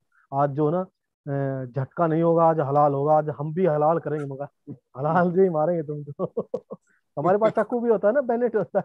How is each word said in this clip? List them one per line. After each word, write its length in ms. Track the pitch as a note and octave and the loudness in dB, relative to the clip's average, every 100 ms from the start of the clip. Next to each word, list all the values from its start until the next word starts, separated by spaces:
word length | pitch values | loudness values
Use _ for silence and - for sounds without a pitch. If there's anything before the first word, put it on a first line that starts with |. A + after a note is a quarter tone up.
| _ _ - | _ _ -8
आज 160 | C#3 C#3+ | -2 -2
जो 220 | C#3 D3+ | 0 0
है 20 | |
ना, 80 | F3 | 0
अ, 840 | F#3 _ _ _ - C#3 C#3 C3+ B2+ | -4 _ _ _ -8 -4 -4 -6 -8
झटका 420 | B2+ C3 - E3+ | -8 -8 0 0
नहीं 160 | D#3+ | 2
होगा, 200 | E3+ E3 | 2 4
आज 160 | E3 D#3+ | 4 4
हलाल 340 | C3+ C#3+ D3 | 2 4 4
होगा, 200 | C#3 D3 | 2 2
आज 160 | D#3 D3+ | 2 2
हम 240 | C#3+ D3+ | -6 -6
भी 120 | D#3+ F3+ | 0 0
हलाल 340 | D3+ D3+ E3 | 2 2 0
करेंगे," 260 | C#3+ D3+ C#3 | -2 -6 -8
मगर 220 | C3+ C#3 _ - | -10 -14 _ -20
"हलाल 680 | C3+ _ A#2+ D3 E3+ F3 F3 | -20 _ -6 -2 2 2 2
से 80 | |
ही 60 | F#3+ | 2
मारेंगे 340 | D#3+ D#3 F3 | 2 0 -2
तुमको।" 680 | D3 D3+ D3 D3 F#3 - - | -4 -10 -10 -8 -8 -6 -8
<laughs> 260 | E3 - - _ _ _ - | -10 -12 -20 _ _ _ -4
हमारे 180 | D#3+ G3+ | 0 2
पास 140 | G#3+ | 2
चाकू 280 | A3+ G#3 B3 | 0 -2 -2
भी 100 | A#3 | 0
होता 180 | G#3 G3+ | 2 2
है 60 | |
ना, 80 | C4+ | 0
बेनेट 340 | B3+ A#3 B3 A3 | 0 0 0 -2
होता 280 | F3 G3+ | -2 -4